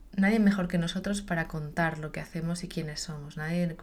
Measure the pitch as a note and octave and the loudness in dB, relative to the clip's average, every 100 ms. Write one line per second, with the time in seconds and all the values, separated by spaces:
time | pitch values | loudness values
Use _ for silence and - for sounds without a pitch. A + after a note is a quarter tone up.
0 | - - G3 A3+ G3+ G3 F3 F3 E3+ F#3+ | -6 2 4 6 6 4 2 0 0 -2
1 | G3 G3+ - E3 D#3+ D#3 D3 E3+ E3 D#3 | -2 -2 -2 -2 -2 -4 -4 0 0 0
2 | D3+ D#3 D3+ E3+ E3+ F3 F3 E3 D3+ D3+ | -6 -6 -6 -4 -2 -2 -4 -4 -4 -6
3 | - D3 C#3+ D#3 D#3 F3 F3 D#3+ | -8 -8 -8 -6 -2 0 0 -2